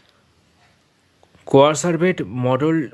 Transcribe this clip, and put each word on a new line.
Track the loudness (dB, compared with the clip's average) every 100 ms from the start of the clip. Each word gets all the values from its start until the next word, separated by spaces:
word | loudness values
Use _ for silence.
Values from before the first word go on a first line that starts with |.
| _ _ _ _ _ _ _ _ _ _ _ _ _ _ 0
কোয়াসার্ভেট | 4 4 2 -2 -2 -2 -4
মডেল, | -8 -4 -2 0 0 -2 -4